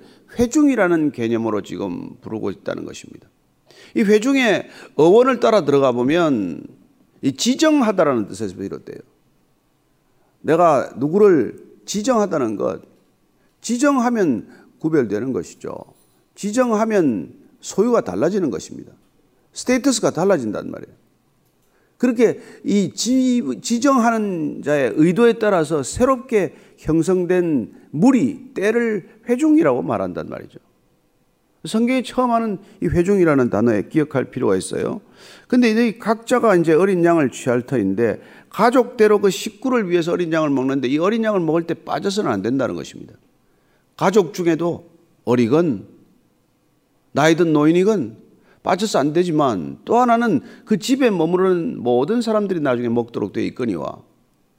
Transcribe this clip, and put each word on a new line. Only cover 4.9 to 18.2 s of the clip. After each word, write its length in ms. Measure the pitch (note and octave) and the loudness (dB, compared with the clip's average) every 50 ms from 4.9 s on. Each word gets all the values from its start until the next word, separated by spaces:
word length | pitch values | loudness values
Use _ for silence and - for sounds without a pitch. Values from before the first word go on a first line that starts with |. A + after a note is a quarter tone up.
| - | 0
어원을 440 | - D3+ E3+ F#3+ A#3 B3 C4+ B3+ - | 2 4 6 6 6 6 4 2 0
따라 260 | - A#3 A3 G#3 D#3 | 0 2 2 2 2
들어가 260 | C#3 C#3 C#3 C#3 C3 | 2 2 2 2 2
보면 720 | A#2+ A#2+ B2 C3 D3+ F3 F3 D#3 C#3 A2 G2 F2 D2+ - - - - _ _ _ _ _ _ _ _ - | 2 0 0 0 0 0 0 0 0 -2 -2 -4 -8 -10 -14 -18 -20 _ _ _ _ _ _ _ _ -6
이 120 | - C3+ C3 | -4 -4 -4
지정하다라는 920 | - - A3+ C4 - D#4+ D#4 D4+ D4 B3 G#3+ G#3 F#3+ E3 D3 C3 A#2 G#2 - | -2 -2 -2 0 2 2 2 2 2 2 0 2 2 2 2 2 0 -2 -4
뜻에서 280 | - F#2+ A2 F#2+ F2+ | -8 -8 -8 -8 -8
비롯돼요. 440 | G2+ G2 F#2+ D#2 C2 - - - - - _ _ _ _ _ _ _ _ _ _ _ _ _ _ _ _ _ _ _ _ _ _ _ _ _ _ _ | -8 -10 -10 -10 -12 -14 -16 -18 -18 -18 _ _ _ _ _ _ _ _ _ _ _ _ _ _ _ _ _ _ _ _ _ _ _ _ _ _ _
내가 520 | - B2 D3+ E3 F3+ E3 D3 B2 F#2 - - G2 | -2 0 2 4 4 4 4 2 0 -4 -6 -6
누구를 680 | B2+ D3 D#3+ G#3 G#3+ G#3 F3+ D3 G#2 F#2 - - - - - - _ | -4 -2 2 4 6 6 6 4 2 0 -4 -14 -20 -20 -20 -20 _
지정하다는 680 | - - G3 G#3 C4 B3+ A3 G#3 F#3+ F#3+ D3+ B2+ A2 G#2+ | -8 -8 -6 -2 0 0 0 0 0 -2 -2 -4 -4 -4
것, 260 | F#2+ - A#2+ F2+ D2+ - _ _ _ _ _ _ _ _ _ _ _ _ _ _ _ | -4 -4 -4 -4 -6 -12 _ _ _ _ _ _ _ _ _ _ _ _ _ _ _
지정하면 880 | - - A#3 A#3+ C#4 D4 C#4+ C4 A3+ B3 A#3+ A3 G3 D#3+ B2 G2+ D#2 - - - - _ _ _ | -8 -6 -4 0 0 0 2 2 0 0 0 0 0 0 0 -2 -4 -10 -20 -20 -20 _ _ _
구별되는 540 | - E3 D#3+ D3+ B2 G2+ G2 G#2 A#2 C3+ A#2+ | -6 0 0 0 0 0 -2 -4 -4 -4 -6
것이죠. 440 | F#2 E2 - - _ - - - - - _ _ _ _ _ _ _ _ _ _ | -6 -6 -8 -14 _ -14 -12 -12 -12 -16 _ _ _ _ _ _ _ _ _ _
지정하면 960 | - - G#3 G#3 B3+ B3+ B3 A3 G#3 A3+ A3+ A3 G3+ E3 C#3 A2+ F#2 C#2+ B1+ - - - _ _ _ | -10 -8 -4 0 0 0 0 2 0 0 0 2 2 2 2 0 -2 -6 -10 -16 -20 -20 _ _ _
소유가 420 | - - - - G3+ B3 A#3+ G#3 | -18 -10 -2 -2 0 2 2 0
달라지는 480 | - - F2+ F#2+ | 0 -2 -4 -2